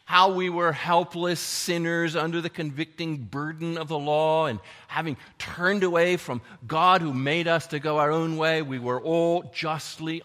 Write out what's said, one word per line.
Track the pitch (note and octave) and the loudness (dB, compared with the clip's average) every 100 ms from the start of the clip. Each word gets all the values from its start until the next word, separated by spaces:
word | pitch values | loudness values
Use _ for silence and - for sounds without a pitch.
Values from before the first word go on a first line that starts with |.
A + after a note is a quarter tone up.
| - | 2
how | F3+ F#3+ | 6 6
we | F#3 F#3 | 4 0
were | E3+ E3+ | 2 0
helpless | C#3 E3 F3 F3+ F3 F3 E3+ | 0 2 2 2 -4 -2 -2
sinners | - - - E3+ E3 E3+ E3+ D#3+ | -4 -6 -2 -2 0 0 0 0
under | D#3+ E3 | -2 -2
the | E3 | -4
convicting | - D#3 C#3 D#3+ - E3 D3+ G#2+ | -6 -8 -6 -8 -8 -6 -6 -6
burden | C3+ D3+ D#3+ E3 E3 | -8 -8 -6 -6 -6
of | D#3 | -4
the | D#3 | -4
law, | D3 D3+ D#3 D#3+ D#3 | 0 2 4 2 2
and | G#2+ - - - | -2 -8 -20 -8
having | D#3 D#3+ C3 - - | -6 -4 -6 -12 -14
turned | - - F3+ G3+ | -12 -2 0 2
away | F#3 E3+ F3 F3+ | 2 4 4 2
from | - B2 - - A2+ | -2 -8 -8 -18 -4
God | D#3 F3+ F#3 | 2 6 6
who | D#3+ | 4
made | B2+ C3+ E3 E3+ | -2 0 0 2
us | E3 - | 0 0
to | D3+ | -6
go | D3+ D3+ | -2 2
our | D3 | 2
own | D#3+ E3 D#3+ | 2 0 0
way, | D#3+ D#3+ | 0 0
we | D3 C3 | -2 -4
were | A#2+ B2 | -2 -2
all | D3+ E3 E3+ E3+ C3+ | 0 2 2 2 -2
justly | - D#3+ D#3 - - D#3+ D#3+ | -8 -4 -4 -6 -8 -6 -6